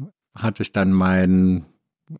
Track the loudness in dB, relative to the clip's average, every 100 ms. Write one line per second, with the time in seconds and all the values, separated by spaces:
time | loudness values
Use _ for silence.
0 | -16 _ _ -8 -6 -4 -6 -2 0 2
1 | 2 2 2 2 2 0 -6 _ _ _
2 | -20